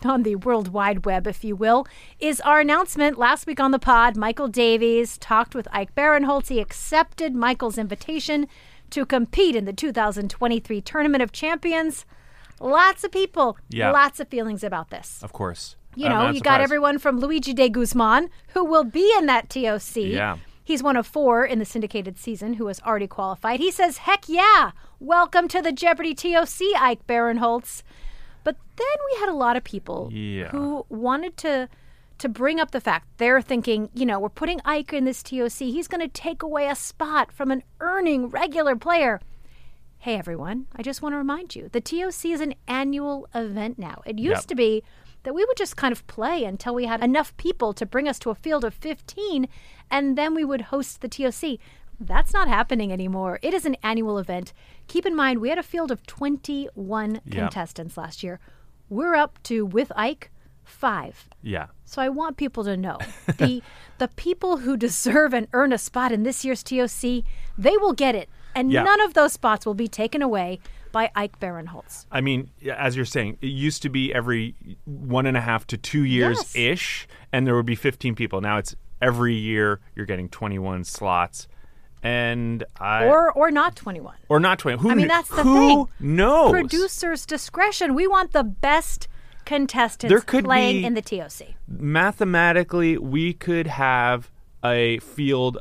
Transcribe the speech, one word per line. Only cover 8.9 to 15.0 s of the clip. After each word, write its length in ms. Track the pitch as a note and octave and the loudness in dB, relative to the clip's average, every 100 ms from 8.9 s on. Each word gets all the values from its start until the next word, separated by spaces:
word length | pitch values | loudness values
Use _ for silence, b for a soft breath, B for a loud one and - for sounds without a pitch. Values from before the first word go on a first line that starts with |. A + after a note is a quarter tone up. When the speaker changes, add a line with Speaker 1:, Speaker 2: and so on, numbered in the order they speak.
Speaker 1:
to 140 | D4 B3+ | -4 0
compete 500 | B3+ A#3 - F#4 A#3 | 0 2 4 4 2
in 100 | G3 | -4
the 80 | |
two 180 | G3 D#4 | -4 -4
thousand 380 | A#3 G#3+ G3+ G3+ | 0 0 0 -6
twenty-three 520 | - A#3+ A#3 - G#3 | -2 0 0 -2 -6
Tournament 420 | - D#4 D4 C#4 | -4 0 2 2
of 80 | A#3 | 0
Champions. 760 | - D#4 E4 E4+ D#4+ D#4+ D4 - b b b b b | -2 -4 -2 0 0 -2 -6 -14 b b b b b
Lots 440 | B3+ D4+ F#4 F#4 | 2 6 6 4
of 80 | F#4+ | -4
people, 460 | F#4 F#4+ E4+ B3+ - - | -2 -2 2 0 0 -8
Speaker 2:
Yeah. 220 | - - | 0 4
Speaker 1:
lots 280 | C#4+ C#4 - | 6 4 0
of 80 | C#4 | -6
feelings 360 | B3 A3 G3+ | -4 -4 -6
about 260 | G#3 F3 E3 | -6 -6 -8
this. 280 | - | -14